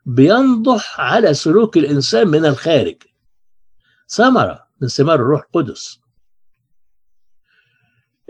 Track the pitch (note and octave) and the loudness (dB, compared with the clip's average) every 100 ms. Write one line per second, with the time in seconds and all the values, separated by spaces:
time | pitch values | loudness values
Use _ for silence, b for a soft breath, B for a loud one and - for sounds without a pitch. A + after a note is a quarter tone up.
0 | - B2 D3 A#3 C4+ A#3 B3 A3 - - | -4 2 4 4 2 0 0 -2 -4 -8
1 | C3 G#3 G3+ C#3 D#3+ F#3+ A3 E3 C#3+ C#3+ | -2 0 0 0 0 2 2 0 0 -2
2 | C3+ A3+ G#3 D3+ D#3 C3 D#3+ D3 F2 - | 0 0 2 2 0 -2 -2 0 -2 -8
3 | _ _ _ _ _ _ _ _ _ _ | _ _ _ _ _ _ _ _ _ _
4 | - - B3+ A#3+ G2 C#2+ _ - B2 - | -8 0 2 2 0 -6 _ -10 -6 -2
5 | D3 D3+ A#2+ D3 - F3 - - - - | 0 0 0 -2 -2 -4 -4 -8 -18 -20
6 | _ _ _ _ _ _ _ _ _ _ | _ _ _ _ _ _ _ _ _ _
7 | _ _ _ _ _ _ _ _ _ _ | _ _ _ _ _ _ _ _ _ _
8 | _ _ | _ _